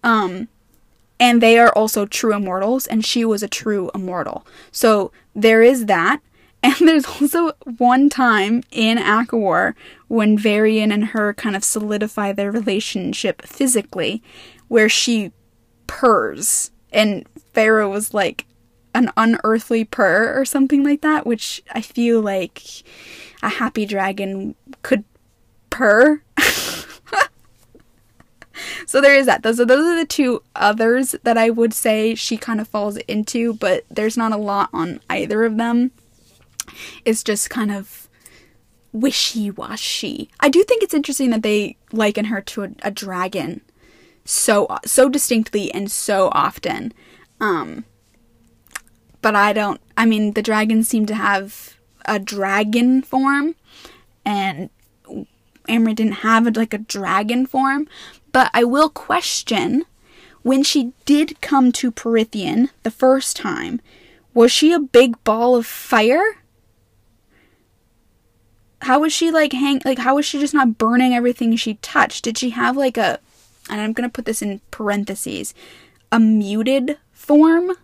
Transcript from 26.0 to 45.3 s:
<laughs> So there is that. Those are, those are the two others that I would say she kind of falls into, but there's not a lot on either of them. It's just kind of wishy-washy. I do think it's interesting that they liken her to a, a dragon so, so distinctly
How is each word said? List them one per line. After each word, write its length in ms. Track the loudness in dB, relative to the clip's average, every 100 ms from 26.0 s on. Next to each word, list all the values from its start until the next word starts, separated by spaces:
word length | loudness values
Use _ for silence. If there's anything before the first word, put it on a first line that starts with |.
| 6 4 _ -2
<laughs> 60 | 0 -2 -8 -10 -16 -20 -6 -4 -4 _ _ _ _ -20 _ _ _ _ _ _ -20 -16 -14 -14 0
So 140 | 4
there 140 | 8
is 120 | 6 4
that. 160 | 2
Those 180 | 0 0
are, 60 | 4
those 180 | 4
are 120 | 4 0
the 100 | -2
two 360 | 0 0 0 _
others 600 | 0 0 2 2 2 0 -2
that 120 | 0 2
I 140 | 2
would 240 | 2 0
say 400 | 0 -2 0 0
she 240 | -2 -6 -6
kind 200 | -4 -6
of 100 | -4
falls 280 | -6 -6 -8
into, 560 | -6 -6 -4 -2 -2
but 320 | -2 -2 -2 -4
there's 260 | -4 -2 -2
not 160 | -2
a 60 | -2
lot 320 | -4 -4 -4
on 280 | -4 -6 -8 _
either 340 | -6 -2 0
of 140 | 0 0
them. 320 | -2 0 -2 _ _ _ _ _ _ _ -16 -14 -20 -6
It's 180 | -2 -2
just 280 | -4 -6 -4
kind 200 | -4 -4
of 380 | -4 -10 -20 -20 _ -20 -20 _ _ _ _ _
wishy-washy. 1400 | -2 -2 0 -4 -4 -6 -8 -12 -10 -8 -8 -8 -10 -12 _
I 80 | 4
do 140 | 4
think 200 | 2 2
it's 120 | 0
interesting 360 | -2 -2 -2 0
that 120 | 0
they 340 | 0 0 -2 -8 _
liken 340 | -2 0 0 -4
her 140 | -6
to 220 | -8 -10
a, 60 | -10 -8
a 60 | -10
dragon 720 | -8 -10 -6 -6 -6 -8 -10 _ _ _ _ _ _ -6
so, 400 | -2 2 2 2 -4
so 240 | 0 4 4
distinctly 640 | 2 0